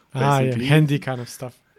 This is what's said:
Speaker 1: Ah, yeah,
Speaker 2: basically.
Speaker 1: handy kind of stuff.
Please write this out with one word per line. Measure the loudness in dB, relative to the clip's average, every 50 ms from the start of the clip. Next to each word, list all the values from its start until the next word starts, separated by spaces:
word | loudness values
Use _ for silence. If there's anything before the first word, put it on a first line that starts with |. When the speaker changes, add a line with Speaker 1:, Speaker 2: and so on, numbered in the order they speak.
| _ _ -4
Speaker 1:
Ah, | 0 2 2 2 2
yeah, | 2
Speaker 2:
basically. | 0 -2 -2 0
Speaker 1:
handy | 2 4 4 4 4 0 -2
kind | -4 -6 -8 -8
of | -10 -14
stuff. | -16 -14 -16 -16 -16 _ _ _ _